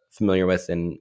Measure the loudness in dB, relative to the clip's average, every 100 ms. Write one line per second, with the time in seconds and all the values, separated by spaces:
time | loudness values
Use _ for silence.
0 | _ -2 0 2 2 0 -2 -6 -6 -8